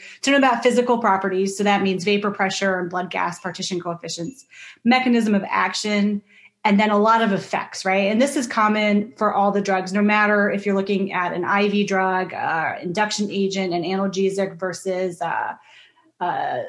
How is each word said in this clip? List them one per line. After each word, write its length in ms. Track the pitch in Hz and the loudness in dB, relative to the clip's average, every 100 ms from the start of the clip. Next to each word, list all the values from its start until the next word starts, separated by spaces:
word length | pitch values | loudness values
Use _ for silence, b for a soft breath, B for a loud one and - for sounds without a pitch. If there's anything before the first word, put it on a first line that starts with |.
| B B | B B
to 80 | - | 0
know 80 | 277 | 4
about 240 | 269 240 | 4 4
physical 360 | 254 240 247 240 | 2 2 2 2
properties. 580 | 214 190 190 185 196 196 | 2 0 0 -2 -2 0
So 80 | |
that 180 | 208 202 | 2 2
means 200 | 190 185 | 2 0
vapor 280 | 180 202 208 | 0 0 0
pressure 480 | 202 190 190 196 185 | -2 -2 0 -2 0
and 100 | 180 | -2
blood 220 | 180 180 | -4 -4
gas 280 | 185 180 170 | -4 -4 -4
partition 380 | 185 175 185 180 | -10 -8 -6 -6
coefficients, 680 | 175 170 170 165 170 - _ B B B | -6 -8 -10 -8 -10 -12 _ B B B
mechanism 520 | 233 254 254 240 214 | 2 4 4 2 2
of 100 | 202 196 | 0 0
action, 760 | 196 190 - 214 208 202 208 b b b _ | 0 -2 -2 -2 0 0 -2 b b b _
and 160 | 214 202 | 2 4
then 100 | 214 | 4
a 80 | 208 | 4
lot 220 | 208 226 | 4 4
of 120 | 226 | 2
effects, 520 | 190 - - - - | 0 -2 -6 -6 -6
right? 260 | 190 190 196 | 0 0 2
And 120 | 220 | 2
this 140 | 277 294 | 2 0
is 100 | 240 | -2
common 640 | - 214 214 208 208 208 - | 2 2 4 2 2 0 -2
for 180 | 214 | 0
all 160 | - 202 | 2 2
the 100 | 196 | 2
drugs, 320 | 196 190 180 | 0 0 0
no 80 | 196 | 0
matter 500 | 208 208 208 208 202 | 2 4 4 4 2
if 140 | 202 | 0
you're 100 | 202 | 0
looking 380 | 196 196 196 196 | -2 0 -2 -2
at 220 | 180 175 | -2 -4
an 100 | 170 | -4
I 240 | 175 202 208 | -2 0 2
V 160 | 202 | 2
drug, 480 | 202 190 185 185 180 | 0 0 0 0 -4
uh, 440 | - 131 160 151 - | -6 -4 -2 -2 -4
induction 500 | 185 170 208 208 208 | -6 -2 -2 -2 -4
agent, 440 | 196 196 190 190 | -2 -2 -2 -2
an 80 | 175 | -2
analgesic 760 | 170 190 196 185 190 190 190 170 | -2 -2 -2 0 0 0 -4 -4
versus, 640 | 185 175 190 185 185 175 | -8 -6 -6 -4 -4 -4
uh, 360 | 170 110 107 - b b b b b _ | -4 -4 -6 -10 b b b b b _
uh, 380 | 180 151 143 135 | -4 -4 -4 -6